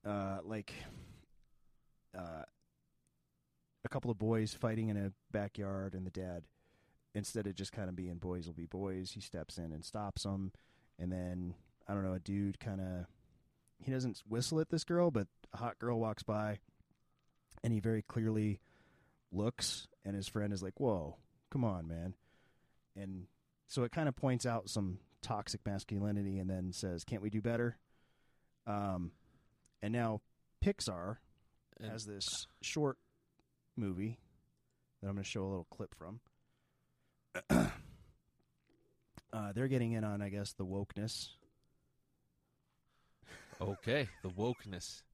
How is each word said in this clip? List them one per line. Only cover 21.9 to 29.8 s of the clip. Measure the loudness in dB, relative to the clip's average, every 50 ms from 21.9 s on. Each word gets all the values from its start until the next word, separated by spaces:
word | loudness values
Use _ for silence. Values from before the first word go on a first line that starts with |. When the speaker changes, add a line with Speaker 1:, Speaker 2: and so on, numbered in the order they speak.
| -4 -2 -2 -4 -6 _ _ _ _ _ _ _ _ _ _ _ _ _ _ _ _
Speaker 1:
And | -10 -8 -6 -6 -8 -10 -12 _ _ _ _ _ _ _
so | -4 0 0 0
it | 2
kinda | 2 2 2 2 2
points | 4 2 4 4 4 4
out | 2 2 2 -2 -2
some | 0 0 0 0 -2 -4 -8 _ _ _
toxic | -4 -2 -2 -2 -2 -4 -6 -4 -2
masculinity | -2 -2 -2 -2 -2 0 0 2 2 2 2 2 0 0 0
and | 0 0
then | 0 0 0 -2
says, | -2 -2 -2 -2 -2 -2 -2
"Can't | -4 -4 -2
we | -2 0
do | 0 2
better?" | 2 2 2 4 2 0 0 -4 _ _ _ _ _ _ _ _ _ _ _ _ _ _ _ _ _
Um, | -2 0 0 2 0 0 0 -2 -4 -6 _ _ -20 -20 -20 _ _ _ _ _ -20 _ _